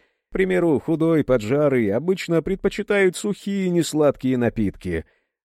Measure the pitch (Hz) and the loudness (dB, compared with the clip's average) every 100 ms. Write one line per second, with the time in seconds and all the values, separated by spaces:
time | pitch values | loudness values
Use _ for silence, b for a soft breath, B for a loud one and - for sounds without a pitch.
0 | _ _ _ - 190 185 170 131 - 160 | _ _ _ -4 0 0 2 0 -2 -2
1 | 165 160 - 127 107 139 147 131 107 107 | 0 2 2 0 0 0 2 2 2 0
2 | 165 190 - 165 160 190 196 - 196 202 | -2 -4 -2 -2 -2 -2 -4 -4 -2 2
3 | 185 170 208 190 - 202 185 175 156 151 | 2 0 -6 -6 -4 -2 0 0 0 2
4 | 147 - 127 127 120 - 101 - 92 82 | 2 2 0 0 0 0 -2 -4 -6 -8
5 | - _ _ _ | -8 _ _ _